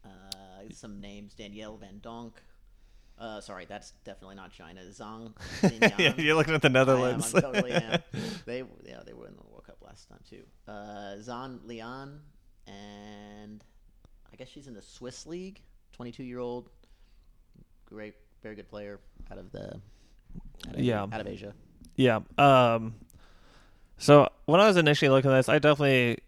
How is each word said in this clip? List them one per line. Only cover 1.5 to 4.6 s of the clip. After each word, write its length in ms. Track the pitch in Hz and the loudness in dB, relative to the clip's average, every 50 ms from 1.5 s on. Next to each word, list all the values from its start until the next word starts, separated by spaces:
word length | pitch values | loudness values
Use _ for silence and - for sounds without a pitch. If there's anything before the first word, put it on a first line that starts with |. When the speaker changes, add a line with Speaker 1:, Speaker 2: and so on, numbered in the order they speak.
| 101 107 107 107 110 | -18 -18 -18 -18 -18
Speaker 1:
Van 220 | 107 104 95 98 101 | -20 -20 -20 -20 -20
Donk. 400 | - 117 117 117 120 113 113 - _ _ _ _ - - _ _ _ _ _ - _ _ _ _ | -18 -18 -16 -16 -18 -18 _ -20 _ _ _ _ -20 -20 _ _ _ _ _ -20 _ _ _ _
Uh, 200 | 113 113 107 104 | -16 -14 -14 -14
sorry, 260 | 98 - 101 92 87 | -14 -16 -16 -18 -16
that's 260 | 82 98 - - - - _ _ | -16 -16 -16 -16 -20 -20 _ _
definitely 320 | - 95 - 98 92 98 | -20 -20 -20 -20 -20 -20
not 160 | 98 95 85 | -20 -20 -20
China. 300 | - - | -20 -20